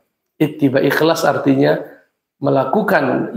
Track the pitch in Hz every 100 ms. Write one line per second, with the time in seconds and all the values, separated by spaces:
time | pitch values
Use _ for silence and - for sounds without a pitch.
0 | _ _ _ _ 156 - 139 139 147 143
1 | 156 160 - 131 139 135 147 156 - -
2 | _ _ _ _ 139 135 131 208 220 180
3 | 135 127 -